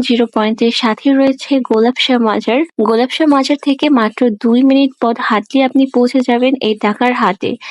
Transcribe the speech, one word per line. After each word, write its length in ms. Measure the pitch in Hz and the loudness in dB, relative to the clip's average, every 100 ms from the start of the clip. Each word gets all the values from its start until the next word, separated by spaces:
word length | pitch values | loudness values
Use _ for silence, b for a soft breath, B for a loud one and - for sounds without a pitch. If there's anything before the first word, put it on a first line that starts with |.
| 254 | 2
জিরো 180 | 240 233 | 0 0
পয়েন্টের 400 | 226 214 226 233 - | -2 -2 0 -2 -2
সাথে 240 | 233 214 277 269 | -2 -2 0 2
রয়েছে 340 | 269 269 - 269 240 | 2 -2 -2 -2 0
গোলাপশাহ 500 | 220 233 254 - 247 220 | 0 0 0 -2 0 0
মাজার। 320 | 202 226 240 330 - 214 | -2 -2 -2 -2 -2 0
গোলাপশাহ 380 | 226 254 - 311 | 0 -2 0 0
মাজার 240 | 277 269 285 285 | 2 0 -2 -2
থেকে 200 | 277 294 262 | -2 2 2
মাত্র 220 | 220 - 247 208 | 0 0 -2 0
দুই 140 | 233 240 269 | 0 2 4
মিনিট 220 | 269 277 - | 2 0 0
পথ 140 | 233 233 - | -2 -2 -2
হাঁটলে 300 | 214 208 269 262 | -2 0 0 0
আপনি 140 | 269 269 | 2 0
পৌঁছে 260 | 247 247 269 254 | 2 0 0 0
যাবেন 240 | 240 254 262 214 | 0 0 -2 -2
এই 60 | 214 | -2
টাকার 280 | 208 208 247 247 | -2 0 -2 0
হাটে। 300 | 214 190 - 240 B | -2 -2 -6 -8 B